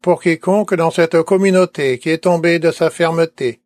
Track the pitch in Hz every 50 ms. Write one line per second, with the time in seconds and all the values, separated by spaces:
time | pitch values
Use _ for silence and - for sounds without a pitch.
0 | - 180 175 - - 180 165 160 - 180 190 208 208 - 202 170 165 165 - -
1 | 170 165 - 165 160 - 196 190 196 196 185 185 185 175 _ - 143 135 127 123
2 | - 160 160 160 - 185 175 165 160 170 170 170 165 165 160 - 170 160 - -
3 | 170 165 165 165 165 165 _ - 139 123 110 _ _